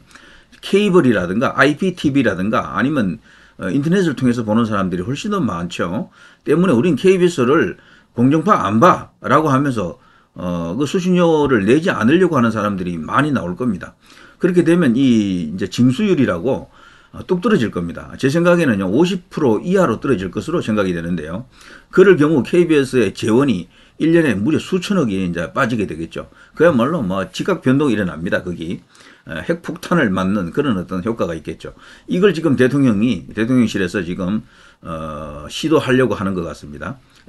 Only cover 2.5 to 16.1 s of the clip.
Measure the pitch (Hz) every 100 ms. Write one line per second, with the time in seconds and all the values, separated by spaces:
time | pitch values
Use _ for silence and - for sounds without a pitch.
2.5 | 113 80 90 131 147 95 76 - - _
3.5 | - 92 135 151 196 170 127 127 120 110
4.5 | 110 110 101 95 90 95 143 214 202 123
5.5 | 87 87 - 92 104 180 - - _ -
6.5 | 160 180 120 175 131 185 190 175 - 120
7.5 | 156 95 - _ _ _ - 131 160 175
8.5 | 202 98 110 180 - - _ 101 139 156
9.5 | 131 143 117 87 73 _ _ _ - 90
10.5 | 87 85 104 147 196 180 180 170 151 143
11.5 | 120 95 147 175 123 110 175 180 143 117
12.5 | 110 101 95 90 85 78 113 147 120 87
13.5 | 90 127 90 - - _ - - _ 180
14.5 | 175 156 175 147 117 135 113 101 90 76
15.5 | 90 101 - 127 127 208